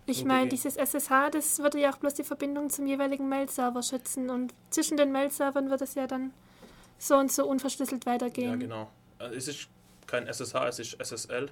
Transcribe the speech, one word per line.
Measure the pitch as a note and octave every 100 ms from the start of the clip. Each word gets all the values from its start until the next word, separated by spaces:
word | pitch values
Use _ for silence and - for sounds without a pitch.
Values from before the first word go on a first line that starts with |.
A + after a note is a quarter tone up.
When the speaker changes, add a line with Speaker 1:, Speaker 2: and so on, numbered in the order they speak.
| -
Speaker 1:
Ich | B3
Speaker 2:
gnu |
B | C4
G. | C4
Speaker 1:
meine, | B3+
dieses | C4 D4 C4+
S | C4
S | D4+ -
H, | C4+ D4
das | D4+ D4 -
würde | D4 D4
ja | C#4+
auch | C4+
bloß | C#4+
die | C#4+
Verbindung | C#4+ C#4+ C#4 C#4+ D4
zum | C#4+ C#4
jeweiligen | C#4 C#4 C#4 C4+
Mail-Server | C4+ C4+ - B3 B3
schützen. | A#3+ C4 - - B3+
Und | B3 B3+ - -
zwischen | - D#4 D4+
den | C#4+
Mail-Servern | C4+ C#4 - C#4 C#4 C4+
wird | C4+
es | C4+
ja | C#4+ C4
dann | C4 C4 - - - - - - -
so | - C#4
und | C4+
so | - C#4
unverschlüsselt | C4+ C4+ - C4+ B3+ B3
weitergehen. | A#3+ B3 B3 B3
Speaker 2:
Ja, | B3
genau. | A#3 A2 A2 - - -
Also | A#2+ A#2+
es | B2+
ist | C#3 - - - - -
kein | B2 B2
S | A#2+
S | A#2+
H, | C3 C3
es | A#2+
ist | A2+
S | - -
S | A2+ -
L. | B2 C#3+